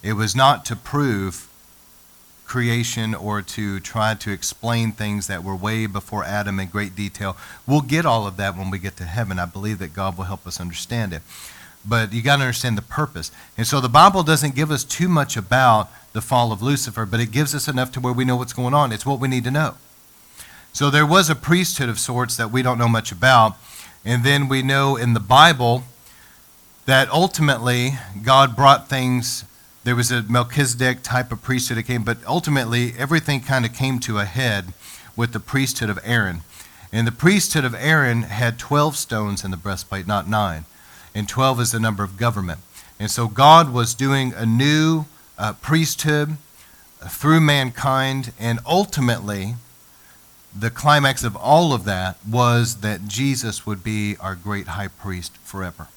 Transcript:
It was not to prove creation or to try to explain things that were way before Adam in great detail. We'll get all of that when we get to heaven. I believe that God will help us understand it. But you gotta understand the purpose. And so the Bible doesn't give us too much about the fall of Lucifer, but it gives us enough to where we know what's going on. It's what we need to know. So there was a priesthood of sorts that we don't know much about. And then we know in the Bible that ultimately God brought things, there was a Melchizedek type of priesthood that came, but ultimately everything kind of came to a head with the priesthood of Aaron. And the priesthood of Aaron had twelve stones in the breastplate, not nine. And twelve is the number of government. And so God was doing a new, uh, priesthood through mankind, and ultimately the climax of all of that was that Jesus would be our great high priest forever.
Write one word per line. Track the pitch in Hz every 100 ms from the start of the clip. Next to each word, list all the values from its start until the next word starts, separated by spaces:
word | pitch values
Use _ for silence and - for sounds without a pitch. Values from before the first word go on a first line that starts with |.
It | 104
was | 107 110 107
not | 135 135 -
to | 110
prove | - 143 143 104 95 - - _ _ _ _ - - - - - -
creation | 123 117 117 117 - 110 101
or | 101 104
to | 95 - 104 98
try | - 113 107
to | 107 -
explain | 98 - - 117 117 113
things | 107 107 104 98
that | 92
were | 92 95
way | 104 110 110
before | 98 - 107
Adam | 76 104 101 98
in | 92
great | 101 101 92
detail. | 101 - 98 92 - - -
We'll | 147
get | 127 156 165
all | 117 101
of | 95
that | 101 90
when | 95
we | 95
get | 95 -
to | 87
heaven. | 95 107 92
I | 87
believe | 98 104 104
that | 90
God | 85 95 90
will | 92
help | 98 90
us | -
understand | 87 85 - 117 104
it. | 80 - - - - - -
But | 101 117 110
you | 113
gotta | 120 143
understand | 131 120 127 104
the |
purpose. | - - 147 82 80 - - -
And | 117
so | 143
the | 127
Bible | 139 185 190
doesn't | 156 160 147 131
give | 151
us | 147
too | - - 180
much | 165 139 117
about | 92 127 127 110 101 - -
the | 110
fall | - 127 120
of | 104
Lucifer, | 120 139 - 117 107
but | 113
it | 117
gives | 113 147 143
us | 143
enough | 127 127
to | 127
where | 123
we | 123
know | 127 123
what's | 123
going | - 123 147
on. | 139
It's | 107 135
what | 135
we | 131
need | 127 117
to |
know. | 143 151 - - _ _ - - - - - -
So | - 143
there | 147 151
was | 180 160
a | 147
priesthood | - 175 180 - 127
of | 113
sorts | - 123 123 -
that | 113
we | 123
don't | 127 120
know | 117
much | 113 -
about. | 90 131 123 110 - - - - - 101
And | 120
then | 123 143 139
we | 135
know | 131 139 139 131
in | 120 113
the |
Bible | 98 131 165 139 123 123 - - - - - - - - - - -
that | 131 135
ultimately | 147 185 - 151 123 120 123 123 135 98 101
God | 110 135 135 113
brought | 139 135 -
things, | 135 127 127 117 - - - - -
there | 123 123
was | 120
a | 123
Melchizedek | 113 120 120 143 135 120 131 123
type | - 127 120
of | 113
priesthood | - 127 - 117
that |
came, | 113 123
but | 110 117 -
ultimately | 156 151 139 113 120 120 113
everything | 135 160 151 139
kind | 113 131 117
of |
came | 120 135 127
to | 123 107
a | 101
head | 127 127 101 90 - - - - -
with | 117
the | 110
priesthood | - 135 135 - 107
of | 101
Aaron. | 110 120 98 85 - - - - -
And | 110 117
the |
priesthood | 117 160 202 - 160
of | 131
Aaron | 110 139 160 131 117
had | 110 101 120 117
twelve | - 143 151 147
stones | - 113 104 98 98
in |
the | 92
breastplate, | 98 95 - 95 90
not | 101 82
nine. | 107 101 80 78 - - - - 104
And | 101
twelve | 123 135 123
is | 117
the | 117
number | 113 101
of | 101 95
government. | 120 101 90 80 - - - -
And | 104
so | - 117
God | 104 143 165 156
was | 123 117 -
doing | 135 135 131
a | 82 113
new, | 113 139 151 156 160 151 - - -
uh, | 107
priesthood | 104 - 160 160 - 151 151 147 151 - - - - - - -
through | - 147 160
mankind, | 156 143 127 - 143 131 135 135 120 -
and | 117 113 -
ultimately | 175 202 - 123 113 101 101 95 120 - - - - - - - _ -
the | 98 117
climax | 117 147 147 135 127
of | 120 98
all | 113 151 170
of | 123 95
that | 92 92 92 101
was | 117 123 120 117 101
that | 107 98 104
Jesus | 101 139 131 113 101 -
would | 101 98
be | 107 104 104
our | 95 92
great | 92 101 -
high | 90 98
priest | - 101 90 87 -
forever. | - 95 90 82 -